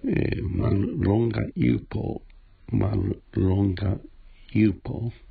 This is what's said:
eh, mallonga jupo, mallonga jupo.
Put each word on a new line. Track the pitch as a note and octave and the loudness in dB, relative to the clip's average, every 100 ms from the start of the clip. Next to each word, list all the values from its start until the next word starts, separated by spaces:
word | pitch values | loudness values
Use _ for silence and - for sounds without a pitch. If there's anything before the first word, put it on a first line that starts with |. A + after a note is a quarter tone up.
eh, | C4 G3 - - | 0 0 0 -2
mallonga | - F2+ G2 G2 - - G2 G#2 A#2 A2 A2 - | -4 0 0 0 0 0 2 2 2 0 -4 0
jupo, | B2 A2+ - - - - - - - - - | 2 2 -2 -6 -6 -8 -12 -20 -20 -20 -4
mallonga | A2 G2 G2+ F#2+ G2 - - F#2+ F#2+ G2+ F#2 G2 F#2 - - - - - | -2 0 0 -2 -4 -6 0 2 2 2 0 -2 -4 -6 -20 -20 -20 -6
jupo. | A2+ G#2+ F#2 - C3+ A#2 - - | 2 2 2 -6 -6 -6 -8 -20